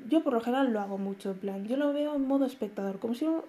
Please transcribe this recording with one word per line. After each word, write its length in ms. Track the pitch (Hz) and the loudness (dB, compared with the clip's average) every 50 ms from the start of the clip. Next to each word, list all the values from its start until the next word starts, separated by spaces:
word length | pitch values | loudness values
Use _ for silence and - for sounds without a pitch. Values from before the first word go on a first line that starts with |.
| 269 220 | 0 2
yo 140 | 285 320 | 2 4
por 100 | 320 294 | 4 4
lo 80 | 247 233 | 2 2
general 320 | 233 240 247 269 277 247 | 2 2 2 4 4 4
lo 80 | 220 214 | 2 0
hago 180 | 202 202 196 196 | -2 -2 -4 -2
mucho, 320 | 196 196 196 196 - 202 | -2 -4 -4 -4 -4 -6
en 80 | 190 190 | -4 -4
plan, 280 | 196 196 196 196 196 | -4 -6 -4 -4 -4
yo 100 | 214 254 | -2 0
lo 160 | 277 294 285 | 2 2 2
veo 220 | 285 294 294 294 302 | 2 0 0 0 0
en 120 | 277 269 | 0 2
modo 200 | 262 277 277 269 | 2 2 2 2
espectador, 520 | 254 - - 233 202 - - 196 196 196 190 | 0 0 -4 -6 -6 -4 -4 -4 -4 -4 -4
como 160 | - 226 240 | -4 -4 -2
si 120 | - 311 311 320 330 - | 0 0 0 0 0 -4